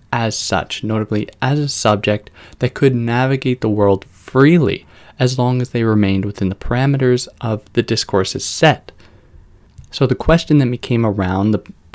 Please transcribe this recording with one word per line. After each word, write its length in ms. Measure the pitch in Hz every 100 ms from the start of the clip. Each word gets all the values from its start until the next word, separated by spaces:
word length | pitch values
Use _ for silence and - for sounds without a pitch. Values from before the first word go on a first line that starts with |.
| -
as 240 | 120 113 -
such, 480 | - 92 - -
notably 420 | 110 110 107 107 - -
as 180 | 123 147
a 100 | 143
subject 640 | - 110 104 107 104 - - - -
that 160 | 123
could 200 | - 139
navigate 680 | 123 117 120 131 135 131 123
the 80 | 110
world 360 | 104 101 98
freely 800 | - - - 127 143 175 120 92 - - - -
as 200 | 127 127
long 240 | 123 127
as 80 | 123
they 140 | 120
remained 400 | 113 107 98 98
within 240 | 101 - 95
the 40 |
parameters 760 | 95 - 120 139 139 131 123 - -
of 220 | 113 107 -
the 100 | -
discourse's 640 | - 110 - 98 95 95
set. 480 | - - 156 127 - - - - _ - - - _ - -
So 160 | - 131
the 80 |
question 440 | 127 - 170 - 151
then 120 | 123
became 360 | 120 - 117 113
around 460 | 101 92 95 104
the 120 | 107 - - _